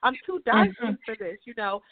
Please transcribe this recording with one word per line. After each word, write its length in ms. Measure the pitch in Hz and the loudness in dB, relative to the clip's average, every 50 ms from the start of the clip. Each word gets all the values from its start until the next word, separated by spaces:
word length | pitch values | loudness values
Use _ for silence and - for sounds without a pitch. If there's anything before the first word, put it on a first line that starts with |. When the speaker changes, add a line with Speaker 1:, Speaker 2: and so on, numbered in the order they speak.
| - | 0
Speaker 1:
I'm 100 | 220 254 - - | 0 0 -2 -4
too 140 | - 370 370 - | -8 -8 -4 0
dark 220 | 233 226 220 208 196 | 4 4 6 6 4
Speaker 2:
Mm-hmm. 260 | 190 - 240 220 202 - - | 2 -2 -6 -6 -6 -6 -8
Speaker 1:
for 120 | - 220 | -10 -10
this," 220 | - 202 170 185 - _ | -8 -8 -10 -10 -12 _
you 100 | 240 240 | -16 -10
know. 260 | 233 208 196 196 202 - _ | -6 -4 -4 -4 -6 -8 _